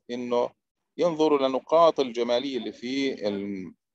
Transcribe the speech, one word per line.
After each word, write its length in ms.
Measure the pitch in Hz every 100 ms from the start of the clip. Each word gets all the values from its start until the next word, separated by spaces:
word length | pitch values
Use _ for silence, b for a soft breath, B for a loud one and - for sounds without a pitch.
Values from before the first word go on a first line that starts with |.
| -
إنه 400 | 123 123 120 123 - _ _ _ -
ينظروا 520 | 170 156 156 143 131
لنقاط 520 | 131 - 160 170 156
الجمالية 580 | 131 117 120 120 139 127
اللي 140 | 107
فيه 560 | - 120 135 135 - 104
الم-، 460 | 101 101 98 87 - _